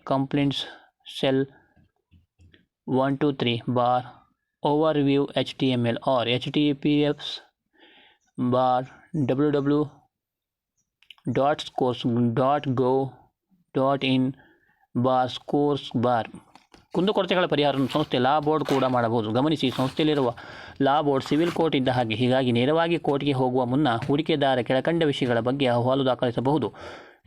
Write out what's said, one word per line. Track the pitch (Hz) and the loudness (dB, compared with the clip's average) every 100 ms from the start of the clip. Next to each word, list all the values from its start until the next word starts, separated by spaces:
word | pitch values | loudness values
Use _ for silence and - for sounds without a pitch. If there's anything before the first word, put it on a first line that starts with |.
ಕಂಪ್ಲೇಂಟ್ಸ್ | - 135 139 147 139 131 - - _ _ - | -4 -2 0 0 0 -2 -8 -14 _ _ -18
sell | - 143 135 135 - _ _ _ _ _ - _ _ - - _ _ - | -4 0 0 -2 -8 _ _ _ _ _ -20 _ _ -20 -20 _ _ -4
one | 127 135 139 | 0 0 0
two | 151 135 | -2 0
three | 120 117 117 123 | -2 -2 -2 0
bar | 120 123 127 - _ _ _ _ 151 | 2 0 -4 -12 _ _ _ _ -2
overview | 147 160 147 139 139 143 - 131 | 2 2 2 2 2 0 -2 -4
H | - | -2
T | 135 123 | 0 2
M | 120 | 0
L | 117 | -2
or | - 131 117 123 | 0 0 2 -2
H | 147 | -2
T | 151 | 0
T | 147 147 | 0 0
P | 156 147 147 | 0 2 2
S | 147 - - - _ _ _ - - _ _ _ - | -2 -8 -14 -16 _ _ _ -20 -20 _ _ _ -4
bar | 123 127 127 127 127 - _ 160 131 | 0 2 2 0 -2 -10 _ -4 -2
double | 131 151 | 0 2
double | 143 139 147 147 - _ _ _ _ _ _ _ _ _ _ - - - | 0 0 0 -2 -8 _ _ _ _ _ _ _ _ _ _ -20 -14 -6
dot | 127 139 151 | -2 0 -2
scores | - - 131 120 135 117 120 | -6 -2 -2 -2 -2 0 0
dot | 117 131 147 143 123 | 0 0 0 -2 0
gov | 127 131 135 - _ _ _ _ _ - | 0 0 -2 -8 _ _ _ _ _ -2
dot | 135 139 | 0 0
in | 135 131 131 135 - _ _ _ _ 123 | 0 0 0 -4 -14 _ _ _ _ -2
bar | 123 127 127 | 0 2 0
scores | - - 147 147 139 - 127 | -4 -4 0 0 0 -4 -2
bar. | 120 120 107 - - - _ - _ | 0 0 -2 -10 -20 -20 _ -20 _
ಕುಂದುಕೊರತೆಗಳ | - 185 208 185 185 175 | -2 0 0 0 0 2
ಪರಿಹಾರವನ್ನು | 147 143 135 131 | 2 2 2 0
ಸಂಸ್ಥೆ | 156 151 135 | -2 -2 0
ಲಾ | 123 151 | 2 2
ಬೋರ್ಡ್ | 147 156 143 | 2 0 0
ಕೂಡ | 139 131 | 0 2
ಮಾಡಬಹುದು. | 123 117 117 110 | 2 2 0 0
ಗಮನಿಸಿ, | 113 147 147 131 | 0 0 0 -2
ಸಂಸ್ಥೆಯಲ್ಲಿರುವ | 117 131 - 156 147 127 117 - - - - | -2 -2 0 0 2 0 -2 -10 -18 -14 -2
ಲಾ | 135 143 | 0 2
ಬೋರ್ಡ್ | 147 135 - | 2 0 0
ಸಿವಿಲ್ | 147 170 | 0 0
ಕೋರ್ಟ್ | 165 165 143 | 0 0 0
ಇದ್ದ | 127 | 0
ಹಾಗೆ, | 127 120 110 | 0 0 0
ಹೀಗಾಗಿ | 123 127 127 | 2 2 2
ನೇರವಾಗಿ | 117 127 160 170 170 | 2 2 2 0 0
ಕೋರ್ಟ್ಗೆ | - 143 143 | 0 0 0
ಹೋಗುವ | 131 131 127 123 | 0 0 0 0
ಮುನ್ನ | 131 151 | 0 2
ಹೂಡಿಕೆದಾರ | 117 - 143 160 156 139 131 | 0 0 0 0 0 2 0
ಕೆಳಕಂಡ | 117 131 131 170 | 0 0 0 0
ವಿಷಯಗಳ | 160 139 131 117 | 0 0 0 0
ಬಗ್ಗೆ | 117 139 131 | 0 0 2
ಅಹವಾಲು | 120 120 139 131 | 2 2 2 0
ದಾಖಲಿಸಬಹುದು. | 123 127 117 123 151 110 - - - - - | 0 0 0 0 0 -2 -6 -16 -18 -20 -20